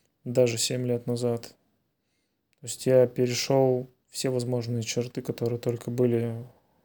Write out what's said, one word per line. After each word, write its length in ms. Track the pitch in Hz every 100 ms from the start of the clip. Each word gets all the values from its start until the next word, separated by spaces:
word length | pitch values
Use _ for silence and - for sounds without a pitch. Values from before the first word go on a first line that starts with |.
| _ _
даже 320 | 127 123 123 117
семь 280 | - 127 123
лет 200 | 120 120
назад. 500 | 120 123 117 - - _ _ _ _ _ _ _ _ _ _
То 60 | 120
есть 180 | - 127
я 200 | 131 123
перешел 840 | 127 123 120 - 135 131 127 127 _ _
все 220 | - 135
возможные 520 | 127 123 123 117 120
черты, 380 | 113 - 123 -
которые 360 | 123 - 117 120
только 320 | 123 117 -
были 540 | 120 123 117 117 117 127 _ _ _